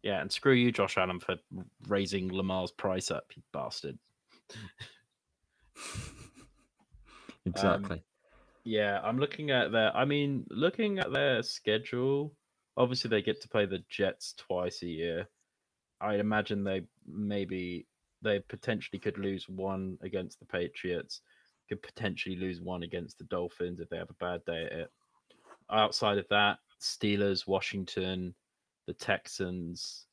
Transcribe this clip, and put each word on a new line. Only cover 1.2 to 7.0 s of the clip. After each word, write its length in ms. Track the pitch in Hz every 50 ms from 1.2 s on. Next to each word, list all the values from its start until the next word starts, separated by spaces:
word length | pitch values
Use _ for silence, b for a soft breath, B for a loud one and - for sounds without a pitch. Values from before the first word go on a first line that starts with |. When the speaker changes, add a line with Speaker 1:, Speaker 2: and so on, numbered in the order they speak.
| - - 92 87 _ _ - 92 90 - _ _ - -
Speaker 1:
raising 400 | 101 98 101 92 98 98 92 92
Lamar's 420 | 90 95 95 95 95 92 92 87
price 400 | - - - 101 92 92 - -
up, 140 | - - - _ -
you 60 | - - _
bastard. 460 | - 76 65 57 - - - 71 65 - _
<laughs> 40 | _ _ _ _ _ _ _ _ B B 113 107 B B B B B B B B _ _ _ _ _ _ _ _ _ _ _ _ _ _ - - - - - - - - - - - _ - - - _ _ _ _ _ _ _ _ - -